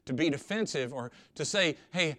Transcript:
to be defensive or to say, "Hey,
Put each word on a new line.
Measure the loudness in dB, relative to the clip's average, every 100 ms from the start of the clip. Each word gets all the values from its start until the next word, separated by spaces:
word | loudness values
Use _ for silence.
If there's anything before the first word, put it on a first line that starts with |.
| -6
to |
be | 0 2
defensive | 0 -2 -2 -2 -2 -4
or | -6 -10 -12 -14
to | -6
say, | -2 2 2 2 -4
"Hey, | 0 0